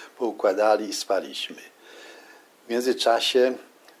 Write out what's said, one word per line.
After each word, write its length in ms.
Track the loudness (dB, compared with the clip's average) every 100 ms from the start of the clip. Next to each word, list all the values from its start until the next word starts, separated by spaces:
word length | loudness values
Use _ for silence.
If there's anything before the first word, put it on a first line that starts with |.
| -18 -6
poukładali 680 | -6 0 0 2 2 2 0
i 40 |
spaliśmy. 640 | -8 -4 -4 -4 -10 -12 -12 -20 _ -20 -20 -20 -20 -20 -20 _ _ -6
W 40 |
międzyczasie 840 | -2 0 0 2 2 2 2 2 0 -10 _ -20 -16